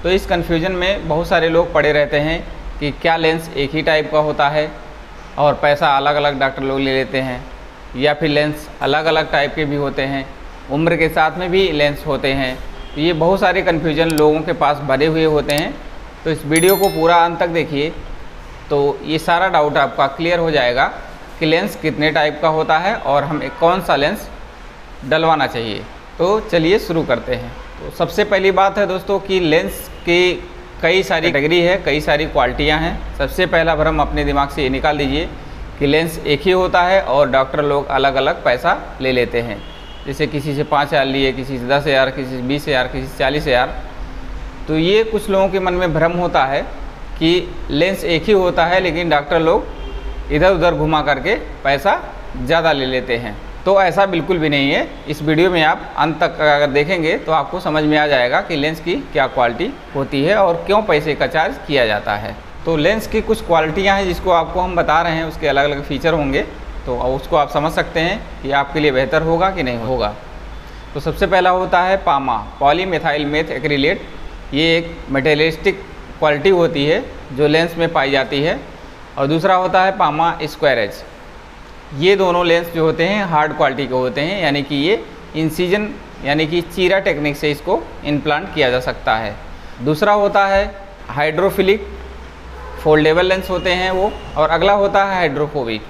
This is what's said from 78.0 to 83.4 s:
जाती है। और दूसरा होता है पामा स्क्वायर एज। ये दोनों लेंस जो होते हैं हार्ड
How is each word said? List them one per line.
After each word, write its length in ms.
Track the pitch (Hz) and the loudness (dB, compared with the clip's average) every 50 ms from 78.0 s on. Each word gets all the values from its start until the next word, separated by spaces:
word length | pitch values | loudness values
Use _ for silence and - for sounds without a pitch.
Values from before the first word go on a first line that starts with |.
| 135 139 | 0 2
जाती 300 | 139 135 131 120 147 139 | 2 0 0 0 -2 -2
है। 180 | 143 160 202 285 - - - - - - - - - - - - | 0 0 -2 -4 -6 -14 -18 -18 -18 -18 -18 -18 -20 -14 -4 -2
और 100 | 139 143 | 0 0
दूसरा 280 | 151 165 160 190 185 | 0 2 2 4 4
होता 280 | 185 185 180 185 190 185 | 4 2 4 4 4 4
है 140 | 190 190 208 | 4 2 2
पामा 420 | 185 151 147 151 160 170 160 - - | 0 0 2 2 0 0 0 -2 -6
स्क्वायर 360 | 147 - - - 147 131 117 | -8 -6 0 2 2 2 2
एज। 240 | 110 101 95 - - - - - - - - - - - - - - - - - - - - 135 | 0 -2 -4 -10 -16 -18 -18 -20 -20 -20 -20 -20 -20 -20 -20 -20 -20 -20 -20 -20 -18 -14 -8 0
ये 180 | 151 180 202 | 4 4 4
दोनों 300 | 196 190 185 175 175 175 | 4 4 2 2 2 4
लेंस 280 | 170 165 170 175 170 170 | 4 2 2 2 -2 -2
जो 100 | 165 156 | 0 2
होते 200 | 160 156 160 165 | 2 2 2 0
हैं 220 | 175 202 214 202 | 0 0 0 -2
हार्ड 320 | 180 165 151 | 0 2 2